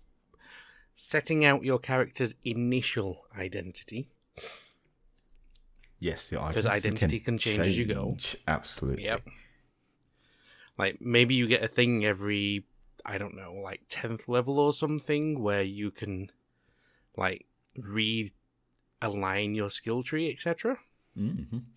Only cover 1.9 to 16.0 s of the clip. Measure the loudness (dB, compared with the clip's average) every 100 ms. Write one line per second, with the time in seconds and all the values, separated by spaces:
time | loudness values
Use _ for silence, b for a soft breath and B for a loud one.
1.9 | 2 2 0 -2 -2 -4 0 0 0 0
2.9 | -2 -2 -6 -12 -8 -6 -6 -8 -10 -10
3.9 | -8 -10 _ _ -16 B B B B _
4.9 | _ _ _ _ -20 -20 -20 -20 -20 -20
5.9 | -6 -4 -4 -4 -4 -2 0 2 2 0
6.9 | 2 2 2 0 0 0 2 2 2 0
7.9 | -2 -2 -4 -6 -6 -2 -2 -4 -4 -2
8.9 | -2 -2 -4 -6 B B B B _ _
9.9 | _ _ b b b b b b -2 -2
10.9 | -2 4 6 6 6 4 4 2 4 4
11.9 | 4 2 2 0 0 0 -2 -6 _ -20
12.9 | -14 -8 -6 -6 -10 -12 -12 -10 -10 -10
13.9 | -6 -4 -6 0 0 2 4 4 2 0
14.9 | -2 0 0 0 0 2 2 0 -2 -6
15.9 | -4